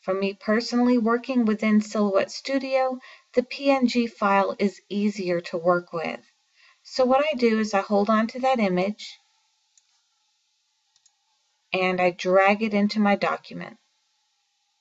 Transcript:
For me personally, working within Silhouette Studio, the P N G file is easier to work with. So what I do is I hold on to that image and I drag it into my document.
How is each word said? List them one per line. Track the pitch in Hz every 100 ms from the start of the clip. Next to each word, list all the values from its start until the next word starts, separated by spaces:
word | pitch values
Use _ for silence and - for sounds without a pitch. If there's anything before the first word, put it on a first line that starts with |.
For | -
me | 190 196
personally, | 202 - 214 240 240 247 247
working | 220 240 247 254
within | 220 208 220 214
Silhouette | 214 220 208 190 -
Studio, | - - 269 262 262 262 254 - - _
the | -
P | 247 - 277
N | 269 247
G | 247 233
file | - 202 196 190 -
is | 202 - _
easier | 202 208 202 180 175
to | 175 175
work | 165 175 175
with. | 165 - - _ _ _ _ _ _
So | - -
what | 254 269
I | 302 262
do | 233 220
is | 214
I | 196
hold | 196 208 208
on | 220 220
to | 254
that | 262 262
image | 202 180 190 214 - - _ _ _ _ _ _ _ _ _ _ _ _ _ _ _ _ _ _ _ _ _ _ _ _ _
and | 185 185 185
I | 180
drag | 180 185 185 190 208
it | 220
into | 202 208 214
my | 202 196
document. | 165 156 - 175 - - _ _ _ _ _ _ _ _ _ _